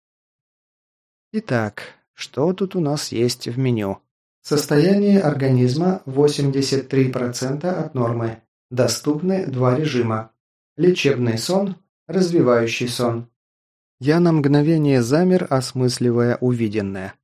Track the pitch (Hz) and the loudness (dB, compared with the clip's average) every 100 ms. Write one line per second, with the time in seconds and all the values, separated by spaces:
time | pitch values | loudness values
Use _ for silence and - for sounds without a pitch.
0 | _ _ _ _ _ _ _ _ _ _ | _ _ _ _ _ _ _ _ _ _
1 | _ _ _ 214 - 120 107 - - - | _ _ _ -8 -2 -2 -2 -8 -18 -20
2 | _ - - - 160 185 190 185 147 147 | _ -18 -10 -2 0 0 -4 -2 -2 -2
3 | - 110 120 - - 120 131 117 101 98 | -4 0 0 -2 -6 -2 0 0 -2 -6
4 | _ _ _ _ - 147 - 147 170 202 | _ _ _ _ -4 -2 2 2 4 4
5 | 202 196 147 135 135 127 127 135 185 185 | 4 4 2 0 2 2 2 2 0 -2
6 | - 131 147 143 139 135 135 135 127 135 | -4 2 2 2 -2 0 -2 -2 0 0
7 | 131 131 123 123 131 151 180 180 156 135 | 0 0 -6 -4 -6 -4 -4 -4 -4 -4
8 | 117 120 117 113 _ _ - 127 117 - | -2 -2 -6 -8 _ _ -6 -2 0 -2
9 | 147 151 180 190 170 123 127 147 156 123 | -4 -2 -2 -2 -4 0 2 2 0 -2
10 | 113 110 110 _ _ _ _ - 175 180 | -2 -4 -8 _ _ _ _ 0 2 2
11 | 143 131 120 113 143 185 202 - _ _ | 0 0 0 -2 -2 -2 -2 -8 _ _
12 | - 180 180 170 123 120 113 - 120 - | -6 -2 0 2 4 2 0 -4 -6 -4
13 | 120 117 117 _ _ _ _ _ _ - | -4 -4 -10 _ _ _ _ _ _ -6
14 | 131 165 175 160 135 147 147 160 147 135 | 0 4 4 4 4 4 4 2 4 2
15 | 117 151 185 185 180 135 127 127 127 123 | 2 2 4 2 2 -2 -2 -2 -2 0
16 | 123 120 120 120 123 120 113 107 98 95 | 0 2 0 0 0 0 -2 -2 -4 -6
17 | 95 - | -10 -14